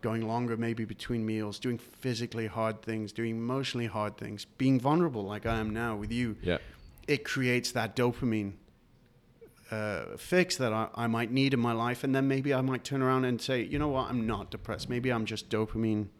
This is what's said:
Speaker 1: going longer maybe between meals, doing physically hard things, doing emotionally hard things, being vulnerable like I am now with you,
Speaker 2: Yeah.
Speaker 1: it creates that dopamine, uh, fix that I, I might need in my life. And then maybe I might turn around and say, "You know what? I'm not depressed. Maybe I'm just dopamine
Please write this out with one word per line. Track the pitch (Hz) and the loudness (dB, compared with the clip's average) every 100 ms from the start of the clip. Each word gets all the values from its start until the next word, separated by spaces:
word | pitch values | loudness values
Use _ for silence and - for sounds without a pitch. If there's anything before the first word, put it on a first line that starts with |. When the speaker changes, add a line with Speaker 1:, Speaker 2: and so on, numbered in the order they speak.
Speaker 1:
going | 117 113 110 | -2 -2 0
longer | 117 120 113 | 0 0 0
maybe | 117 117 | -2 -2
between | 110 104 - 120 | -4 -6 -4 -2
meals, | 110 110 104 101 | 0 -2 -2 -4
doing | 127 120 | -4 -4
physically | - - 131 113 120 117 110 | -6 -6 -4 -2 -4 -4 -4
hard | 113 110 110 | 0 -2 -2
things, | - 110 107 | -4 -4 -4
doing | - 113 113 | -2 -2 -2
emotionally | 117 131 131 123 117 | -2 -2 -2 -2 -2
hard | 107 104 - | -2 -4 -4
things, | - 104 - - | -10 -10 -12 0
being | 131 131 | 4 6
vulnerable | 127 156 170 120 | 6 4 4 0
like | 98 104 113 | -4 -4 0
I | 113 | 0
am | 107 | 0
now | 107 117 104 | -2 -2 -2
with | 107 | -2
you, | 117 123 104 | -2 -2 -2
Speaker 2:
Yeah. | 90 85 - - - - - | 0 0 -2 -18 -20 -14 -2
Speaker 1:
it | 143 | -2
creates | - 143 127 123 123 | 0 0 2 2 0
that | 120 110 | -2 -2
dopamine, | 110 123 120 127 110 101 95 - _ _ - _ - _ _ - - - | 2 2 2 0 2 0 -6 -18 _ _ -20 _ -20 _ _ -20 -20 -8
uh, | 110 107 92 50 - | -4 -2 -4 -6 -10
fix | - 180 175 - | 2 4 4 2
that | 127 | 0
I, | 110 113 | 0 -2
I | - 117 | -2 0
might | 113 117 | 0 0
need | 127 135 | 2 4
in | 131 | 4
my | 117 | 2
life. | 113 120 120 | 2 0 0
And | 139 | 0
then | 135 135 | 2 4
maybe | 135 139 | 2 2
I | 131 | 2
might | 131 127 | 2 -2
turn | - 139 | -2 0
around | 131 131 127 | 4 4 4
and | 117 | 0
say, | - 127 | 0 -2
"You | 107 143 | 0 0
know | 151 | 0
what? | 131 123 | 0 0
I'm | 123 113 | 0 0
not | 104 104 | -2 -4
depressed. | - - 104 - | -10 -6 -6 -2
Maybe | 123 127 | -2 0
I'm | 120 | 0
just | 107 110 - | 0 -4 -2
dopamine | 110 110 113 113 107 101 - | 0 0 2 2 2 0 -8